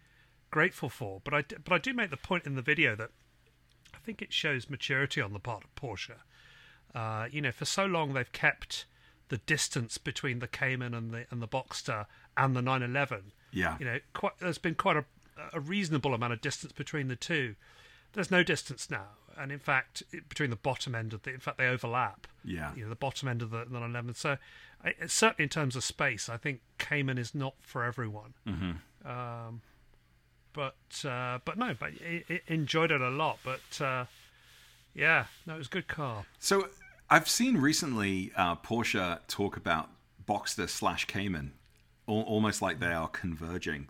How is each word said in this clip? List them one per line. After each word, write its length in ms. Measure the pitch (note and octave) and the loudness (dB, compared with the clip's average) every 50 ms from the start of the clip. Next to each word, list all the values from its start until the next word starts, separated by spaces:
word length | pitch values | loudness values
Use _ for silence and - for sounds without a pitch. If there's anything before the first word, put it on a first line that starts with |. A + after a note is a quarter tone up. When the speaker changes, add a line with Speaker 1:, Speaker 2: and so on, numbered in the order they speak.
| _ - _ _ - _ _ _ _ _ | _ -20 _ _ -20 _ _ _ _ _
Speaker 1:
grateful 380 | - D#3 D#3+ F#3+ - - - B2+ | 2 4 4 4 2 0 -6 -6
for. 320 | - - A#2+ G2+ F#2+ G2 - | -6 -6 -8 -8 -8 -8 -4
But 100 | C#3+ D3 | 0 0
I 80 | D3 | 0
d-, 160 | D3 - A3 - D3 | 0 -2 -6 -8 -2
but 100 | - F3+ | 2 2
I 40 | E3+ | 2
do 160 | - C4 C4 | 2 2 0
make 160 | A#3+ A3+ F3+ | 0 -2 -2
the 80 | C#3+ - | -4 -6
point 280 | - - F#3+ F3 - | -2 0 0 0 0
in 100 | D3 C#3 | -2 -4
the 60 | C3 | 0
video 340 | A#2+ - - - D#3 B2+ G#2+ | 2 4 4 6 6 4 4
that 140 | G2 A2 - - _ _ _ _ _ _ _ _ _ _ _ _ _ - - - | 2 -4 -8 -10 _ _ _ _ _ _ _ _ _ _ _ _ _ -20 -20 -20
I 40 | - | -16
think 220 | - - G#3+ - | -12 -10 -10 -10
it 100 | - - - | -6 -2 0
shows 360 | - - D#3 C#3 B2+ A2+ - | 0 2 2 2 0 -2 -4
maturity 520 | C3+ B2 - - C#3+ C3 C#3 C3+ - D#3 | -8 -6 -2 0 2 2 2 2 2 0
on 120 | B2 G2+ G2+ | -2 -2 -4
the 60 | G2+ | -6
part 240 | - B2 A2+ G2+ - | -6 -6 -6 -8 -8
of 120 | - - | -14 -14
Porsche. 420 | - - B2 G#2 F#2 - - A#2 A2 - _ - - - - - - - - - - _ - - | -10 -8 -8 -6 -6 -8 -10 -12 -16 -20 _ -20 -20 -20 -20 -20 -20 -20 -20 -20 -20 _ -12 -8
Uh, 320 | A#2+ A2+ A2 A2 G#2+ A2 B2 | -6 -4 -4 -2 -4 -4 -4
you 100 | C3+ D3+ | -2 -2
know, 100 | D3 C3 | 0 -2
for 140 | A#2 - - | -2 -2 -2
so 200 | - - - G3 | 0 2 2 2
long 280 | G3 F3+ E3+ D#3 C#3+ C3+ | 4 4 2 2 2 2
they've 180 | C3 A#2+ - | 0 -2 -2
kept 540 | - - - D3+ - - - - - - - - _ - - - - _ _ - | 0 2 4 4 4 4 -2 -8 -8 -8 -8 -10 _ -20 -20 -20 -20 _ _ -6
the 80 | C3+ A2+ | -6 -4
distance 600 | - - D#3+ C#3+ - - - C#3+ A#2+ A2+ - - | 0 0 2 2 2 0 0 -2 -2 -2 -4 -8
between 420 | - - A#2+ - - C#3 A#2+ B2 | -6 -6 -4 -2 -2 -2 -2 -2
the 80 | B2 A#2 | -4 -6
Cayman 460 | - - C#3+ C3 C3 B2+ B2 B2 A#2+ | -4 -2 0 0 0 0 -2 -4 -4
and 180 | A#2 A2+ A2+ | -4 -4 -6
the, 140 | A2+ A#2 B2 - | -6 -8 -8 -8
and 100 | - A#2+ | -6 -6
the 60 | A#2 G#2+ | -4 -2
Boxster 580 | - C3 B2+ - - - - - B2 G#2 G#2 - - - - - - C#3 | -2 -2 -4 -4 -8 -8 -4 -4 -2 -4 -4 -6 -12 -20 -18 -4 2 4
and 180 | C3+ C3+ C3 | 4 4 4
the 60 | B2+ | 4
nine 200 | B2 C3 C3 C3 B2 | 4 4 2 2 2
eleven. 480 | B2 B2 C#3+ C#3+ C3+ B2+ G2+ F#2+ G2+ - _ _ - | 2 0 0 0 0 -2 -6 -8 -12 -20 _ _ -8
Speaker 2:
Yeah. 260 | - F#2 F2+ E2+ D#2+ D2+ | -2 0 0 0 0 -2
Speaker 1:
You 60 | C3+ | -4
know, 140 | B2 A#2 C#3+ - _ - | -4 -4 -4 -6 _ -6
quite, 200 | - - G3 - - | -4 -4 -4 -2 -2
there's 180 | F3+ F3+ D#3+ - | -4 -4 -2 0
been 180 | - F3 D#3+ | -2 -2 0
quite 220 | - - G3 E3+ D3+ | 2 4 4 4 4
a, 80 | C#3+ - _ - - - - - D3+ - - | 2 -2 _ -20 -20 -20 -18 -16 -12 -8 -8
a 60 | E3 | -6
reasonable 540 | C#3 D3 F#3+ G#3 G3+ D#3 D#3 C#3+ B2 C#3+ B2+ | -4 -2 0 0 0 2 2 2 2 2 2
amount 180 | A2+ A#2+ A#2+ A#2+ | 2 2 0 0
of 80 | - | -2
distance 300 | - C#3+ - - - C#3+ | -2 -4 -4 -4 -8 -10
between 360 | - - C#3 - - D3+ C3+ C3 | -10 -10 -8 -6 -4 -4 -2 -2
the 60 | B2+ | -4
two. 400 | A#2+ - - F3 D3+ C3 A#2 G2+ - - - - - - - - - - - - | -4 -4 0 0 0 0 -2 -4 -8 -16 -20 -20 -20 -20 -20 -20 -20 -20 -10 -6
There's 160 | G#3+ F#3 - | -4 0 4
no 100 | F#3 F3+ F3 | 6 6 6
distance 460 | - E3 - - - C3+ - - - | 6 4 0 0 -4 -8 -8 -6 -6
now, 200 | D3 A2 G2 G2+ - - - - - - | -6 -6 -6 -8 -16 -20 -20 -20 -14 -10
and 140 | C#3+ C3+ | -8 -8
in 80 | C#3+ C#3+ | -8 -4
fact, 420 | - - C#3+ C3 - - - - - - | 0 2 2 2 2 0 -6 -14 -12 -12
it, 160 | - - - - | -12 -14 -12 -8
between 200 | - - D3+ C3 | -2 0 0 0
the 40 | A#2 | 0
bottom 380 | G2+ - C#3+ B2+ - - C#3 B2 | 0 0 0 0 0 -2 -4 -4
end 180 | A2+ A2+ A2 A2 | -4 -4 -4 -6
of 80 | G#2 - | -8 -8
the, 80 | C3+ C3 | -8 -10
in 60 | C3 | -8
fact, 180 | - - C3 - | -6 -6 -2 2
they 80 | C3 B2+ | 2 2
overlap. 580 | B2+ B2+ - A#2+ A#2 B2+ B2 G#2 G2 - - - - - - | 2 2 0 0 0 0 0 0 -2 -6 -16 -20 -18 -12 -8
Speaker 2:
Yeah. 280 | - F#2 E2+ D#2 D2 D2 | -6 -6 -4 -4 -6 -8
Speaker 1:
You 80 | C#3+ A2 | -8 -8
know, 60 | G#2+ | -8
the 60 | A#2 | -6
bottom 320 | - C#3 C3+ - - - C3+ | -4 -4 -4 -2 -2 -2 -2
end 140 | A#2+ A#2 A#2+ | -2 -2 -2
of 60 | A2 | -4
the, 140 | A2+ A2+ A#2 | -6 -6 -6
the 140 | A#2+ B2+ A#2+ | -6 -8 -6
nine 100 | A#2 A#2 | -6 -6
eleven. 220 | A#2 A#2+ A#2+ B2 A#2 | -6 -6 -6 -6 -6
So, 220 | - - D#3 C#3 - - - - - - - - - - | -2 0 0 0 0 -2 -10 -20 -20 -20 -20 -14 -6 -4
I, 80 | E3 - - E3 F3 | -4 -4 -2 -2 -2
certainly 360 | - - A3 A3+ A3 - D#3 | 4 6 6 6 6 4 0
in 40 | C#3 | 0
terms 260 | - E3 D3 C3 B2 | 2 0 0 0 0
of 80 | C3 - | -2 -2
space, 460 | - - - D#3 C3+ A#2+ G2 - - | -4 -2 0 0 0 0 -2 -4 -6
I 80 | A#2 A#2 | -6 -4
think 220 | - D3+ C3+ B2 - _ _ - | -4 -4 -4 -4 -8 _ _ -6
Cayman 400 | - - D3+ D3 C#3 C3 C3 B2+ | -4 0 0 2 2 2 2 0
is 160 | A#2+ A2+ - | -2 -2 -2
not 200 | D3+ C3+ C3+ - - | -2 -2 -4 -4 -8
for 220 | - - - C3 A#2 | -12 -8 -4 -2 0
everyone. 500 | A#2+ A#2+ - A#2+ A2 G#2+ G#2 G#2+ A2+ - _ - A2 | 0 0 -2 -4 -4 -4 -8 -10 -16 -18 _ -6 -4
Speaker 2:
Mm-hmm. 600 | G2 D#2+ F#2+ F2+ E2+ E2+ - - _ - - C3+ | -4 -2 -2 -2 -4 -4 -8 -16 _ -16 -10 -8
Speaker 1:
Um, 520 | B2 B2 B2 A#2+ A#2 A#2 A#2 A#2 A#2 A#2 - - _ _ _ - - - _ _ _ _ _ _ _ _ _ _ - | -8 -6 -6 -6 -8 -8 -10 -10 -12 -12 -14 -18 _ _ _ -20 -20 -20 _ _ _ _ _ _ _ _ _ _ -6
but, 520 | D3+ C#3+ C3 - _ _ - - - - | -4 -4 -4 -6 _ _ -14 -10 -6 -4
uh, 340 | C#3+ B2 B2 B2+ B2 B2 B2+ - | -4 -2 -2 -2 -2 -2 -4 -4
but 120 | - D#3+ G3 | -4 -4 -2
no, 160 | B3 B3 D3+ G#2+ | -2 -2 -2 -4
but 120 | - D3+ D3 - - | -4 -6 -8 -8 -8
I, 180 | E3+ E3+ E3+ - - | -6 -6 -4 -4 -4
I 120 | E3 F3+ - - | -4 -4 -2 0
enjoyed 440 | E3 D#3+ D3+ C3 - D#3+ D#3+ D#3+ | 0 0 2 2 4 4 4 6
it 100 | D#3+ C#3 | 4 4
a 80 | B2+ B2 | 2 2
lot. 300 | C3 D3 D#3+ D3 A2+ - - | 2 2 2 2 0 0 -4
But, 400 | C3 C3 C3 - - - - D#3 | -6 -6 -6 -8 -10 -6 -2 -2
uh, 220 | C3+ C3 B2+ B2 - - - - - - - - - - - - - - - - _ - | 0 0 0 -2 -4 -10 -18 -20 -20 -20 -20 -20 -20 -20 -20 -20 -20 -20 -20 -20 _ -2
yeah, 320 | - D3 D#3 E3 C#3+ A#2 - - - - | 2 4 6 6 4 4 0 -6 -14 -12
no, 100 | E3+ D#3 | -10 -10
it 20 | D#3+ | -8
was 80 | D3 B2 | -8 -6
a 40 | |
good 160 | - F#3+ - - | -6 -6 -4 -6
car. 380 | - D#3 D3 C3 A2+ G#2 F#2 - - - | -6 -6 -4 -4 -4 -6 -8 -12 -10 -4
Speaker 2:
So 280 | - - G3 G3 F#3+ - - - - - - - - - | 0 2 4 4 2 0 -4 -14 -20 -20 -20 -6 4 8
I've 180 | C#3+ D#3+ D#3+ - | 8 8 8 6
seen 280 | - - A#3 C4 B3 E3+ | 2 4 4 4 4 6
recently, 760 | B2+ C#3+ D3+ - - D3 B2+ A2 G2+ G2 F#2+ F#2+ F#2 - - | 6 6 4 4 2 0 0 2 2 2 2 2 0 -2 0
uh, 200 | - F#2 F2 F2 E2+ | 2 2 2 2 0
Porsche 600 | - - A2 A#2 A2+ - - G#2+ F#2 F2 E2+ E2 - - | -2 -2 0 0 2 2 2 0 0 0 -2 -4 -6 -6
talk 300 | - - G2+ G2 - - | -2 0 0 0 -2 -2
about 320 | - F#2+ E2 D#2 D#2 - - - _ _ _ - - - | 0 0 2 2 0 -4 -10 -20 _ _ _ -10 -4 -2
Boxster 420 | G#2 G2+ - - - - F2+ E2 | -2 -2 -2 -2 -2 -2 -2 -2
slash 360 | - - - F#2+ E2+ D#2 - | -2 0 0 0 2 0 -2
Cayman, 480 | - - G2 G2 G#2 F2+ D#2 C#2 C2+ C2 - - - _ _ _ _ _ _ _ - | -2 -2 -2 -2 0 -2 -2 -4 -6 -10 -12 -20 -20 _ _ _ _ _ _ _ 0
al-, 80 | A2 G#2+ | 0 0
almost 400 | A2 - A2 G#2+ G#2+ G#2+ G2 - | 2 4 4 4 4 4 4 2
like 180 | G2+ F#2 E2+ D#2 | 2 0 2 2
they 140 | F2+ E2+ E2+ | 2 2 2
are 140 | E2 D#2+ D#2 | 2 0 -2
converging, 800 | - - - F2+ E2 D#2 E2 E2 F2 F2+ - F2 D#2+ C#2+ C#2+ | -4 -4 -4 -4 -4 -4 -4 -4 -4 -4 -2 -2 -4 -4 -6